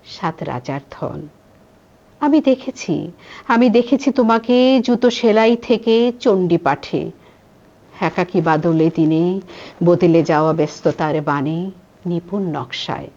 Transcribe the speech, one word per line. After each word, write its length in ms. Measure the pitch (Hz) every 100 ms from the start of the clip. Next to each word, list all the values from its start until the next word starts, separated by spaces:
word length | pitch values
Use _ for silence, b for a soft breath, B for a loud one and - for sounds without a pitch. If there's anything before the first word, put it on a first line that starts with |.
| -
সাত 320 | - 165 160
রাজার 400 | - 127 - 139 -
ধন। 280 | - 135 147 151 _ _ _ _ _ _ _ _ _
আমি 180 | 294 302
দেখেছি, 520 | 269 254 - - - 151 156 - B B B
আমি 200 | 233 247
দেখেছি 400 | 220 240 277 -
তোমাকে 440 | 254 226 226 233 247 254 262
জুতো 240 | 226 240 247
সেলাই 440 | 240 233 214 220 233
থেকে 380 | - 220 220 226 240 247
চণ্ডী 380 | 254 190 180 170
পাঠে, 440 | 151 147 - 156 160 - b b b _ _ _ _
একাকী 460 | - 175 - 175 190
বাদলে 460 | 165 156 170 160 160 165
দিনে 280 | 156 160 175 190 190 B B B
বদলে 380 | 175 175 175 165
যাওয়া 280 | 156 151 156
ব্যস্ততার 600 | 160 151 - 170 143 156 156
বাণে 380 | 147 143 139 160 190 190 _ _ 180
নিপুণ 380 | 170 170 202 190
নকশায়। 560 | 147 131 - - 135 -